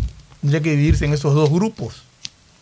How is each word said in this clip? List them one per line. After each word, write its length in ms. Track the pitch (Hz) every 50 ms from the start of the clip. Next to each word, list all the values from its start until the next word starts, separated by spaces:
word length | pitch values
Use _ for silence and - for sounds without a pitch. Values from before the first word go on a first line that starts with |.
| - - - - - - - -
tendría 200 | - 143 147 160
que 100 | 151 160
dividirse 340 | 151 143 143 151 - - 156
en 80 | 147 151
esos 200 | 143 156 147 139
dos 140 | 151 156 143
grupos, 540 | 156 185 214 220 - - 120 - - - - - _ _ - - - _ _ _ _ _